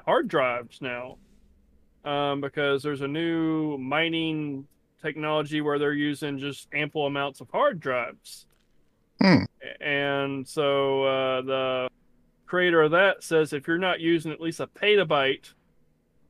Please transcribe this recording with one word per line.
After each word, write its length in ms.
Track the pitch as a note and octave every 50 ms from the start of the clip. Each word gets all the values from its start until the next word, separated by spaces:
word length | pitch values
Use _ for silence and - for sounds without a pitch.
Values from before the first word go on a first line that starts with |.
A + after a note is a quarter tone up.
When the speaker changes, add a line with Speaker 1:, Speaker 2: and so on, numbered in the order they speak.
| -
Speaker 1:
hard 220 | D#3 G3 C#4 D#4
drives 520 | G3+ - D3 C3 B2 A#2+ B2 A#2+ - - -
now, 380 | C#3 B2+ B2 A#2+ B2+ B2+ - - _ _ _ _ _ _ _ _ _ _ _ _ _ _ _ _ -
um, 340 | D3 C#3+ C#3+ C#3+ C#3+ C#3+ C#3+
because 440 | C#3 C3+ - D3+ C#3+ C#3+ C#3 C#3 C3+
there's 180 | D3 C#3+ C3+
a 60 | C#3
new 720 | C#3 C#3+ D#3+ E3+ E3+ E3 E3 D#3+ D#3+ D#3+ D#3 D#3 D3+ D3 C3+
mining 880 | B2+ C3 C#3+ D#3 E3 E3 E3 E3 D#3+ D#3+ D#3 D#3 D3+ D3 C#3 C3+ C#3 - _ _ _ _ _ _
technology 580 | - D#3 C#3+ D#3 D3+ D3+ D#3 D#3 D3+ C#3+ D#3 D3+
where 160 | D3 D3+ C#3+ C#3+
they're 120 | D3 C#3+ D3
using 440 | D3 D3 D3 C#3+ - D#3 C#3+ C#3+ C3+
just 280 | C#3 C#3+ C3+ - - - -
ample 320 | D3 D3+ D3 - D#3 C#3+
amounts 360 | C#3 C#3+ C#3+ C#3 C#3+ C#3 -
of 80 | C3+ -
hard 280 | - G#3 C#4 D4 A#3 D#3
drives. 680 | - C#3 B2+ B2 A#2 - - _ - - - - - _ _ _ _ _ _ _ _ _ _ _ _ _ _ -
Speaker 2:
Hmm. 220 | G3 F#3+ E3+ G2+ F#2+ - _ -
Speaker 1:
A-, 220 | C3 B2+ B2 - -
and 640 | D3+ C#3+ C#3+ C#3+ C#3+ C#3 C#3 C#3 C#3 C#3 C#3 B2+
so, 560 | - - D#3+ D3 C#3 C#3 C#3 C#3 C#3 C3+ C3+ C3+
uh, 380 | C3+ C3+ C3 C3 C3 C3 C3
the 480 | C3 C3 C3 C3 C3 C3 C3 B2+ B2+ B2+ _ _ _ _ _ _ _ _ _ _ _
creator 360 | - F3 F3+ F3+ F3+ E3+ E3
of 100 | D3+ D3+
that 300 | D#3+ F3+ G3 G3 - - -
says 280 | - E3+ D#3 D#3 C#3+ D3+
if 140 | C#3+ -
you're 100 | E3 E3
not 220 | F3 F#3+ F3+ E3 D#3+
using 320 | E3 E3 E3+ E3 D#3 E3
at 80 | D3+ D3+
least 180 | E3 E3 D#3+ -
a 60 | C3+
petabyte 840 | - _ - G3+ G#3 G#3 G3+ F3+ D#3+ D#3 C#3+ C3+ C3 - - - - - _ _ _ _ _ _ _ _ _ _ _ _ _ _